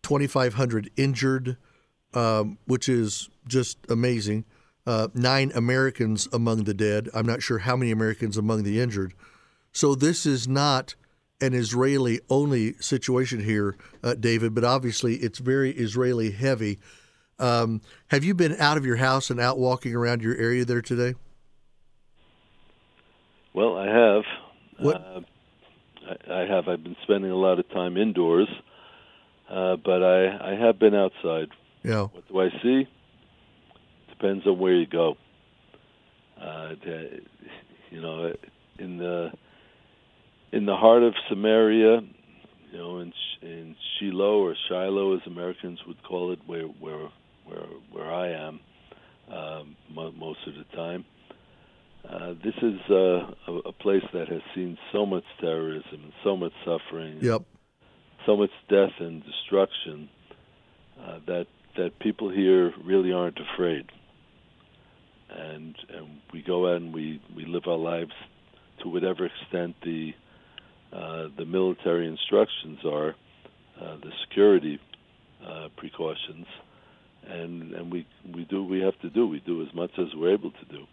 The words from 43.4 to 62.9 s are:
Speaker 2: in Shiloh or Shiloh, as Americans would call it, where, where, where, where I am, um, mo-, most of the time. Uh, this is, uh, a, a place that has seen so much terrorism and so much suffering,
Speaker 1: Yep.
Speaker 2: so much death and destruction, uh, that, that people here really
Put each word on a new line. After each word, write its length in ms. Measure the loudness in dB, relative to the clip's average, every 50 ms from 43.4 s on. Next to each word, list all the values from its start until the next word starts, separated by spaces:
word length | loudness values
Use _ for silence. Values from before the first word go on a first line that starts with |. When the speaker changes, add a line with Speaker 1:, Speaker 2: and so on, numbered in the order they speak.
| -14
Speaker 2:
in 320 | -16 -14 -14 -16 -18 -18 _ -12 -10 -8 -6
Shiloh 400 | -6 -4 -2 0 2 4 4 4
or 160 | 2 2 -2 -4 -6
Shiloh, 480 | -4 -4 -2 -2 0 0 0 2 2 0
as 60 | 0 -4
Americans 520 | -10 -12 -8 -8 -8 -8 -8 -12 -12 -12 -14 -16
would 140 | -18 -18 -18 -12
call 300 | -8 -6 -4 -4 -4 -6
it, 60 | -8 -10
where, 160 | -12 -10 -10 -10
where, 460 | -10 -12 -14 -14 -12 -12 -12 -12 -14 _ _ _ _ _ _ _
where, 200 | -16 -14 -14 -14 -16 -18 -20 -20 -18
where 200 | -14 -12 -10 -6
I 180 | -6 -4 -4 -6
am, 300 | -6 -8 -10 -12 -14 -16 _ _ _ _ _ _ -20 -20 -20 -20 _ _ _ -16
um, 440 | -14 -12 -12 -10 -12 -12 -14 -18 -20 _ _ -18 -14
mo-, 180 | -12 -12 -12
most 280 | -12 -12 -12 -12 -12 -12 -14
of 80 | -16 -16
the 200 | -16 -20 _ -12
time. 300 | -10 -8 -8 -8 -10 -12 _ _ _ _ _ -20 _ _ _ _ _ _ _ _ _ _ _ _ -20 -18 -14
Uh, 240 | -12 -12 -10 -12 -12 -6 -6
this 120 | -6 -4 0
is, 180 | -2 -2 -2 -2 2 4
uh, 420 | 4 6 6 6 4 2 -2 -6 -14 -16 -12
a, 60 | -10 -10 -8 -8
a 40 | -10 -14
place 300 | _ 0 2 2 2 0 0 -8
that 140 | -8 -6
has 140 | -6 -8 -10 -10 -10 -8
seen 220 | -8 -6 -6 -8 -12 -14 -6
so 140 | -2 -2 -2
much 180 | 0 -2 -6 -6 -10 -12 -6
terrorism 440 | -4 -4 -2 -2 -4 -6 -8 -10 -12 -14 -20
and 200 | -20 -20 -20 -20 -4 -2
so 120 | -2 -2
much 180 | -2 -4 -8 -8 -10 -4
suffering, 540 | -4 -4 -4 -4 -10 -12 -10 -10 -12 -8 -2
Speaker 1:
Yep. 220 | 0 0 0 0 -4 _ _ _ _ _ _ _ _ _ _ _ _ _ _ -6 2
Speaker 2:
so 100 | 2 4
much 160 | 4 2 0 -2 -10 _ 2
death 240 | 4 4 4 4 0 -8
and 240 | -12 -12 -12 -14 -14
destruction, 840 | -10 -10 -10 -4 0 2 2 2 2 -2 -12 -10 -12 -12 -14 -16 -20 _ _ _ _ -20 _ _ _ _ _ _ _ _ _ _ _ _ -20
uh, 180 | -16 -16 -16 -12 -8
that, 180 | -6 -4 -4 -6 _ _ _ _ _ -6
that 220 | -4 -4 -4 -6 _
people 300 | -4 -4 -4 -2 -6 -4
here 440 | 0 2 6 6 6 6 6 2 0 -6 -2
really 300 | 2